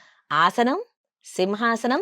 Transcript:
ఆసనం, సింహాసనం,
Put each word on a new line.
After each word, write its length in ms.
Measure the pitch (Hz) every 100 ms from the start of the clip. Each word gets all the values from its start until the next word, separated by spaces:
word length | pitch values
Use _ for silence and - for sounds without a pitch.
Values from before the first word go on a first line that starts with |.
| _ _ -
ఆసనం, 480 | 147 175 240 240 339 480 _ _ _ -
సింహాసనం, 760 | - 185 202 233 226 240 285